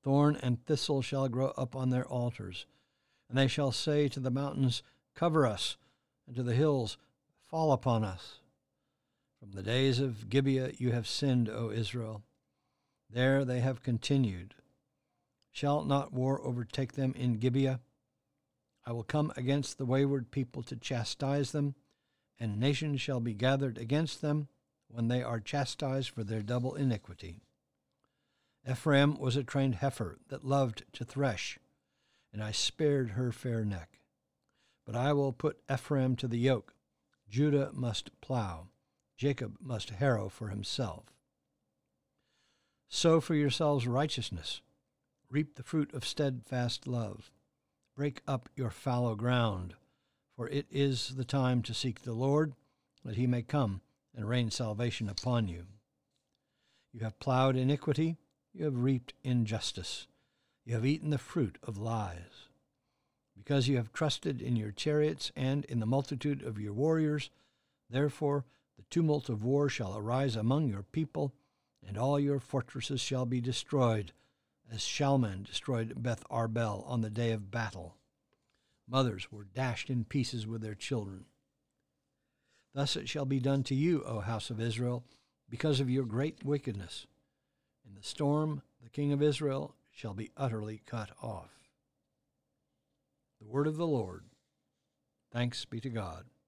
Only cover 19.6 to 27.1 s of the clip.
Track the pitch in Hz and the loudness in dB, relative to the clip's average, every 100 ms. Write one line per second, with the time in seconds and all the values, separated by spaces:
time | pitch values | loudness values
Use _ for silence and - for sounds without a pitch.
19.6 | 139 - 127 135 139 139 120 139 123 139 | -2 -4 0 4 4 2 -2 -4 -4 -6
20.6 | 120 120 - 123 110 - 135 143 135 151 | -10 -10 -4 -4 -4 -2 0 0 0 0
21.6 | 143 135 _ _ _ _ _ _ 113 104 | -2 -4 _ _ _ _ _ _ -4 2
22.6 | 131 139 156 139 - 131 117 101 127 135 | 2 2 0 -2 -2 -2 -2 0 2 2
23.6 | 135 113 113 143 160 - 151 151 147 _ | 0 -4 0 0 0 -2 -2 0 -2 _
24.6 | _ _ _ 117 117 123 120 117 104 143 | _ _ _ -2 0 0 0 -4 -2 -2
25.6 | 139 - 139 135 131 - 101 110 101 123 | -2 -2 -2 -2 -4 -6 -4 -4 0 0
26.6 | 127 - 139 110 - | 0 0 0 0 -4